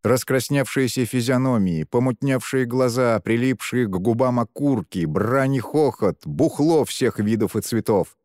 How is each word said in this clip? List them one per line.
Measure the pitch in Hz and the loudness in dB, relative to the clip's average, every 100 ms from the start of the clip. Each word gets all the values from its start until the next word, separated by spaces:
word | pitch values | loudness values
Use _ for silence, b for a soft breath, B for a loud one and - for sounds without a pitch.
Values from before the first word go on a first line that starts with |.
Раскрасневшиеся | 104 123 - 131 - 143 127 - 131 135 | 2 0 2 -2 0 -2 0 0 -2 0
физиономии, | 120 127 120 127 131 120 95 82 | -2 -2 0 0 2 2 2 0
помутневшие | 78 120 127 123 139 131 - 131 | 0 0 0 0 -2 -2 -2 -2
глаза, | 123 123 127 117 123 110 | -2 0 0 2 2 2
прилипшие | - 117 127 120 - 123 117 | 0 0 0 -2 -4 -2 -2
к | |
губам | 92 98 117 127 123 | 0 0 2 2 0
окурки, | 117 - 143 123 87 92 | -4 -2 0 0 -2 -4
брань | 82 78 104 135 135 135 | -2 -2 0 0 0 -2
и | |
хохот, | - 147 147 - 101 - - | -2 0 0 2 -2 -2 -8
бухло | 147 156 - 147 160 131 | 0 0 2 2 2 2
всех | - 123 - | 0 -2 0
видов | 104 110 107 | 0 0 0
и | 110 | -2
цветов. | - 113 104 104 82 _ | -2 -4 0 0 0 _